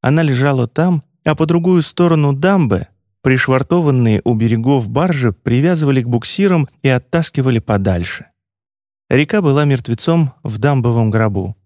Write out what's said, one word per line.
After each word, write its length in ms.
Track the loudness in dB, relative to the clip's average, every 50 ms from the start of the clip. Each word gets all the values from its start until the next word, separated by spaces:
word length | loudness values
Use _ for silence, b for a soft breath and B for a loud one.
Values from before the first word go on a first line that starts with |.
Она 200 | 0 0 0 2
лежала 460 | 2 0 0 0 0 0 0 0 -2 -2
там, 360 | _ -2 0 0 0 -2 -4 _ _ _ _
а 100 | -4 0
по 100 | 0 0
другую 360 | 0 0 0 2 2 2 2
сторону 520 | 0 -2 -2 0 2 2 2 2 2 0 0
дамбы, 540 | 0 0 0 2 2 2 2 0 -2 -4 -6 _ _ _ _ _ _
пришвартованные 1000 | _ 0 0 0 2 0 0 0 0 0 0 0 2 2 2 2 2 2 2 2 0
у 100 | 0 0
берегов 560 | 0 0 0 0 0 0 0 0 0 0 -2
баржи, 440 | -2 -2 0 0 0 0 0 -2 -2
привязывали 680 | _ _ -2 0 0 2 0 0 0 0 0 0 0
к 60 | 0 -2
буксирам 640 | -4 -4 -4 -6 -4 -2 0 0 2 0 -2 -4 _ _
и 60 | _ 0
оттаскивали 720 | 0 0 -2 _ -4 -4 -4 -2 -4 -2 0 0 0 -2
подальше. 680 | -2 -2 -2 0 0 0 -2 -2 -4 -6 -10 -14 -16 _ _ _ _ _ _ _ _ _ _ _ _ _ _ _ _ _
Река 320 | 0 0 0 0 -2 0
была 240 | 0 2 2 2 2
мертвецом 680 | 0 0 -2 -2 -4 -6 -4 -2 0 0 0 0 -2 -4 _ _
в 140 | -10 -8 -2
дамбовом 540 | 0 0 0 2 0 0 0 0 0 0
гробу. 460 | 0 0 0 0 -2 -4 -6 -8 -10 _ _